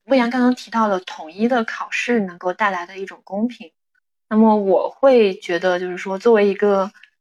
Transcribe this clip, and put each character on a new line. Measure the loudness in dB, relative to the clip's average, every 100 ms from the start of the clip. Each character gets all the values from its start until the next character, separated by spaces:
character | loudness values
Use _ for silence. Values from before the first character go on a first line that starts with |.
牧 | 0
羊 | 0 2
刚 | 2
刚 | 0
提 | 0 -4
到 | -2 0
了 | -2
统 | -4 -14 -14
一 | -4 0
的 | 0
考 | -2 -6 -8
试 | -6 -2 0
能 | -2 -4
够 | -6
带 | -2 -2
来 | -2 -8
的 | -12
一 |
种 | -14 -14
公 | -12 -6 -6
平， | -8 -20 _ _ _ _ _ _
那 | 2
么 | 4 4
我 | 2 0 0
会 | 0 4 6 4
觉 | 0 -4 -2
得， | 0 -2
就 | -4
是 | -8
说， | -8 -2
作 | 2
为 | 4 4
一 |
个 | 2 2 2 0 -8 _ _